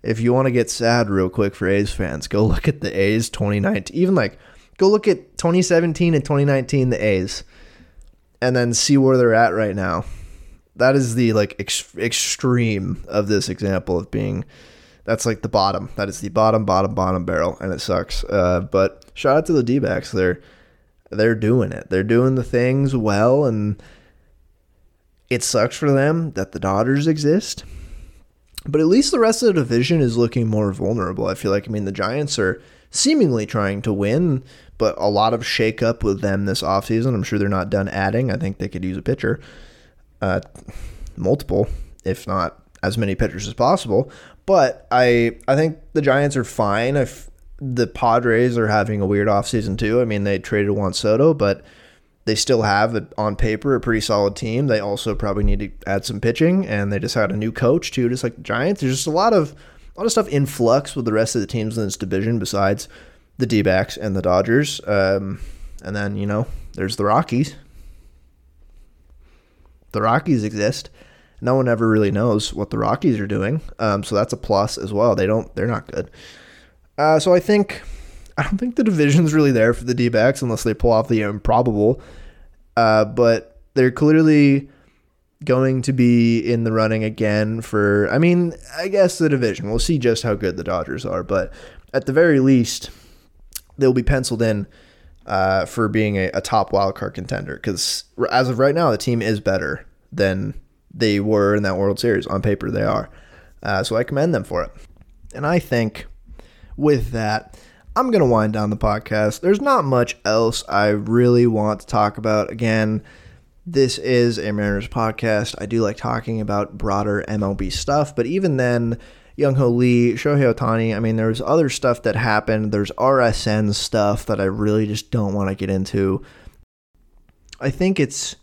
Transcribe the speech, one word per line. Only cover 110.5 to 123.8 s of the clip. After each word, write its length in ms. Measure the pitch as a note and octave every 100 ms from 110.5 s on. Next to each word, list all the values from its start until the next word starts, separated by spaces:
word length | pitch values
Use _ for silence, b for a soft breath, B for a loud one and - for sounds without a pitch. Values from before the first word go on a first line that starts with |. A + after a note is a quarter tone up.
| A#2 -
I 200 | F#2+ G#2
really 580 | G#2 G#2+ A#2 B2 B2 A#2+
want 340 | A2 G#2 G#2
to 60 | -
talk 320 | A2+ G#2 G#2
about. 320 | A2 G#2+ -
Again, 520 | A2+ A#2 A2 G#2+ A2 b b b b b _ -
this 320 | C#3 C3 -
is 400 | G#2+ B2 A#2+ A2
a 140 | F2+
Mariners 360 | G#2 G#2 G2+ A2+
podcast. 680 | B2 A2 A2 A#2 G#2+ G#2+ -
I 80 | G2+
do 140 | A2+
like 140 | G#2 G#2+
talking 440 | B2 A#2 A2+ A2+
about 380 | G#2+ G2+ G2+ G2+
broader 460 | G#2+ G2 G#2 G2+ -
M 140 | G#2+
L 120 | G2
B 140 | G2+ F#2+
stuff, 460 | - - C#3+ D3 -
but 100 | -
even 300 | F3+ F#3+ C3+
then, 420 | B2 A#2+ A#2 A#2 B B B -
Young 180 | C#3+
Ho 140 | C3+ B2+
Lee, 460 | A#2+ B2 A#2+ A#2+
Shohei 380 | A2+ D3 C#3+ C3
Ohtani, 420 | A2+ B2 A2+ A2+
I 60 | G#2
mean, 160 | A2+ A2+
there's 240 | A2 A2+
other 280 | - D#3+ D3
stuff 340 | - B2+ A#2+
that 120 | A2+
happened. 580 | G#2+ A#2 G#2+ G#2+ A2 A2
There's 180 | G#2 G2+
R 280 | - B2+ C3+
S 260 | A#2 G#2 A2+
N 260 | G#2+ G#2
stuff 540 | G2+